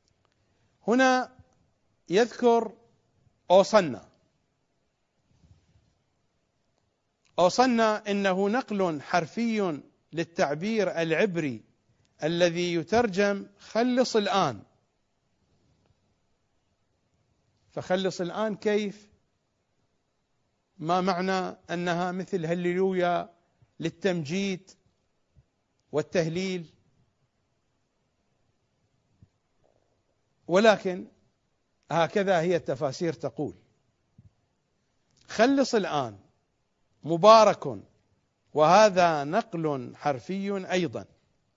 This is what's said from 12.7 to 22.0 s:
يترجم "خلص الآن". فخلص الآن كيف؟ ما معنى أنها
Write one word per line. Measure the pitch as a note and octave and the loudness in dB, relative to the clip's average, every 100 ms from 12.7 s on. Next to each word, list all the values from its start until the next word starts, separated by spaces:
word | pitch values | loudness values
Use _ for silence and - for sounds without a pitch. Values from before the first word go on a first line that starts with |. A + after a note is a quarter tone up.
يترجم | E3+ D3+ A3 A#3+ F3+ G3+ G3+ G3 _ | -4 -2 0 0 0 -2 -2 -8 _
"خلص | - A3 B3 B3 A#3+ A3+ | -8 -2 0 0 0 0
الآن". | G3+ F#3+ D#3 G2+ - _ _ _ _ _ _ _ _ _ _ _ _ _ _ _ _ _ _ _ _ _ _ _ _ _ _ _ _ _ _ | 0 0 0 -4 -12 _ _ _ _ _ _ _ _ _ _ _ _ _ _ _ _ _ _ _ _ _ _ _ _ _ _ _ _ _ _
فخلص | - - F#3 F#3+ F3 | -12 -4 -2 -2 -4
الآن | F3 E3+ A3 G3+ | -8 -6 -6 -4
كيف؟ | G#3+ G#3 G#3 - - _ _ _ _ _ _ _ _ _ _ _ _ _ _ _ _ - | -2 -2 -4 -10 -20 _ _ _ _ _ _ _ _ _ _ _ _ _ _ _ _ -10
ما | D#3 F3+ | -2 0
معنى | F#3 F3 F#3+ F#3+ F#3 G3 - | 0 -2 -2 -4 -6 -10 -10
أنها | F3 F3 E3+ | -6 -4 -4